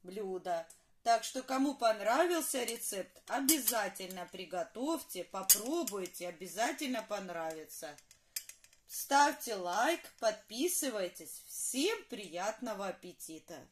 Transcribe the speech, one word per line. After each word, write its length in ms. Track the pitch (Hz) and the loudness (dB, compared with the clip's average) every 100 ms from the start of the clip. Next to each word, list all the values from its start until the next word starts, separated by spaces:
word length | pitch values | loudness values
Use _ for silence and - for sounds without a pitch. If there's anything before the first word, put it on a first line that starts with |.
блюдо. 640 | 180 190 196 185 180 170 165 - _ _ | -10 -6 -4 -4 -2 -4 -4 -18 _ _
Так 200 | 233 226 | 4 4
что, 200 | - 262 | 4 -6
кому 320 | 254 262 285 269 | -2 2 2 4
понравился 880 | 226 214 202 254 349 339 285 269 | 4 4 4 6 6 4 2 -2
рецепт, 580 | 226 233 - 196 180 - - | -2 -4 -4 -6 -6 -12 -4
обязательно 1000 | 233 269 320 226 240 196 - 185 185 175 | 0 4 4 4 2 0 -4 -10 -8 -10
приготовьте, 920 | 185 175 175 165 214 277 330 - 185 | -10 -6 -4 -4 -4 -2 -2 -2 -8
попробуйте, 1040 | 170 196 185 - 226 339 240 202 180 - 175 | -6 -4 4 4 4 -2 -2 -4 -6 -6 -8
обязательно 760 | 165 185 170 247 294 285 240 | -8 -10 0 0 0 -4 -4
понравится. 920 | 190 208 190 170 160 160 156 - 156 147 _ - _ - - - - _ _ | -4 -8 -6 -6 -6 -6 -12 -12 -12 -14 _ -20 _ -12 -12 -20 -20 _ _
Ставьте 680 | - - 277 294 294 - | -10 2 6 6 4 -4
лайк, 480 | 202 175 190 262 339 - - | -4 0 2 2 2 -4 -2
подписывайтесь. 1200 | 226 214 - - 349 - 277 214 180 - 160 - - | 0 0 -10 -2 0 2 0 0 -4 -4 -14 -16 -12
Всем 560 | - - 254 339 453 - | -6 -2 2 2 0 -6
приятного 840 | - 185 170 202 220 247 196 196 | -10 -8 -4 -4 -4 -6 -4 -4
аппетита! 800 | 180 180 156 - 156 - 156 - | -6 -12 -14 -14 -14 -14 -16 -16